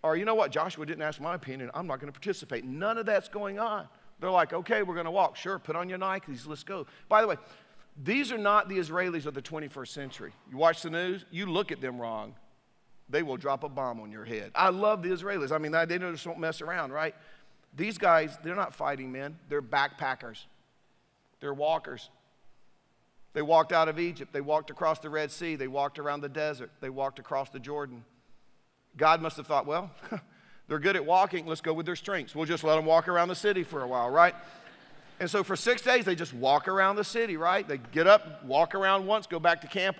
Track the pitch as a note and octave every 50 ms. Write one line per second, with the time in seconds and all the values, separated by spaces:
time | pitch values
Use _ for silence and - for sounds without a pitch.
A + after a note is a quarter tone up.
0 | - D#3+ D#3+ E3+ G3+ A3 A3+ A3 G3 C#3+ C3+ D#3 D#3+ F#3 E3 D#3+ D#3 D3 E3 D3+
1 | D#3 D3+ D3+ - C#3+ D#3+ F3 E3+ - C3+ C3 C3+ C3 A#2+ - D3+ F3+ F#3 C3+ C3
2 | D3 C#3+ C#3 - - G3+ F#3 - - - C#3 A#2 A#2 C3 C3 D3+ F#3 G#3+ A3+ A3+
3 | A3 G#3 G#3+ F#3+ - - - G#3 G#3 G3 G3 G3+ A3 A#3 G#3+ G3+ - - _ _
4 | _ - - - D#3+ F#3 F#3+ F3+ - B3 - E3+ F3 - A3+ G#3+ G3+ F3+ E3+ F3
5 | E3+ E3 E3+ G3 F#3 D3 - - - F3+ G3 F#3 - - D#3 E3 F3 F#3 F#3 F#3
6 | F#3 F#3+ F#3+ G3 - - C#3 A#2 B2 D3+ D3+ C#3+ - - G3 F#3 C#3+ - - -
7 | - - G#3+ G#3+ A3+ G#3+ E3+ - - - - - - _ _ - - _ - D3
8 | C#3 D3+ A3 C4+ C#4+ A3 B3 A3+ G#3 G3+ G#3 G#3 G3 G3 G3 F#3+ F3 D3+ D#3+ F3+
9 | F#3 F#3 E3+ D#3+ C3+ D3 C3+ C#3 B2+ - D#3 D#3 D3+ C3+ - C#3 B2+ - - D3
10 | C#3 C3 - - G#2+ D#2 - _ _ - B2+ C3 D#3+ E3 E3 E3 - E3 D#3+ E3+
11 | F3+ F#3 F#3 G3 - _ E3 E3+ G3+ F#3+ E3 F#3 G#3 - D3 C3+ C3 B2+ B2 B2
12 | A#2+ A2+ A2+ G#2+ G#2+ A2 A2+ - - - _ _ _ _ _ _ _ _ - -
13 | - - C3 D3+ E3+ D3 C3 B2 - C#3+ C#3 B2+ D3+ D3 C3+ C#3 C3+ B2+ A#2+ A2+
14 | G#2+ G#2 G#2 G#2+ G#2+ A2+ A#2 G#2+ G2+ A2 - - F3 F#3+ F3+ F#3 G#3 G#3+ G#3+ G3
15 | E3+ F3+ F#3 E3+ F3 G3+ G3+ F#3 C#3+ C3 D#3 D#3 D3+ D3+ D#3 E3 E3 E3 E3+ F3+
16 | F3+ F3+ E3+ D3+ - F3 E3+ E3+ D#3+ D#3+ D#3 - D#3 D#3 F3 F3+ D#3 C3 C3+ D3+
17 | D#3 D#3+ D3+ - - - - - - - - _ _ _ - C3+ F3 G#3+ A3 E3+
18 | G3+ F#3 E3 D#3+ D#3+ D#3 - - D#3 D#3+ F3+ G3+ F#3+ - - - C#3 C#3+ C#3+ C3
19 | C3 C3 B2+ C3 C#3 D3 D#3 E3 - - D3 D3 C3+ A2+ - C#3 C#3 C#3+ - -
20 | D#3 C3+ C3 - - A#2 A2 - - - - _ _ _ _ _ _ _ _ _
21 | _ _ _ _ _ _ _ _ - C#3+ C#3 C3+ D3 D#3 D#3+ D#3+ - D3+ C3 A2+
22 | - - _ _ _ _ _ _ _ - - _ - - _ _ _ _ _ _
23 | _ _ _ _ - _ - D3+ D3+ D3 E3 D#3+ D#3 D#3 F3 E3 D#3+ D#3+ D#3 D#3+
24 | F3 F3 E3+ - C3+ - - C#3+ C#3+ C#3+ D3+ D#3 D3 - D3 - F3 D#3+ D#3+ D3
25 | - D#3 D3 D#3 D3+ C#3+ - - F3 E3+ D#3 C#3+ C3+ C3 C3 C#3+ C#3 C#3+ - -
26 | D3 D3 C#3+ D3 D3 C#3+ C3+ D#3 D3+ D3+ D3 B2 B2+ A2 _ _ - C3 C3 C3+
27 | C#3 C3+ C3+ - B2 - D3+ C3+ C#3 - - C3+ A2+ C#3 D3 D3 C#3+ C3 B2 A#2
28 | A#2 _ _ _ _ _ - - _ - _ _ _ _ _ _ _ _ _ D3
29 | D#3 D#3 E3 E3 D#3+ D#3+ - - C#3 - D#3 C#3 - C#3+ D3+ E3+ F#3+ F3 - -
30 | - - A3+ F3 - _ _ _ _ - - - - - D3+ D3+ C#3+ F#3+ G3 F3+
31 | D3+ D3+ F3 F#3 F#3+ G3+ F3+ F3 D#3+ E3 D#3+ D#3+ - E3 D#3+ D#3+ E3 D#3+ F3+ -
32 | - G3 G3+ F3 C3+ - - D3 D#3+ D3+ E3+ D#3+ D#3 D#3 D#3 D#3 D#3 D#3 D#3+ E3
33 | D#3+ F3 F3+ F3 E3+ F3 F3+ - - G#3 G3+ F#3 E3 - E3 D3 C3 B2 B2+ B2
34 | A#2+ B2 C3+ D#3+ E3+ F3+ E3+ - - - - - - - - - - - - -
35 | - - - - F#3+ E3+ - G3+ F#3 - F#3+ - - A3+ B3 A#3 - B3+ B3 B3
36 | A3 F#3+ F3+ D#3+ E3 C#3+ C3 A#2+ B2 C3 C#3+ D3 - F#3+ F#3+ G3 F#3+ F#3+ G3+ G#3
37 | G#3 - - A#3 A#3 A3 F3 D#3 E3 F3 F3+ G3+ G3+ - C#3+ C3+ A#2 A2+ - D#3
38 | D#3+ F#3 G#3 G#3 - E3 D3+ C#3+ - B2+ C3+ D3 E3+ E3 - G3 G3 F#3+ G3 G3
39 | F#3+ F#3+ G#3+ A3 G3+ - E3+ E3 D#3 E3+ E3+ E3 - - - G3 F#3 G3 F#3+ -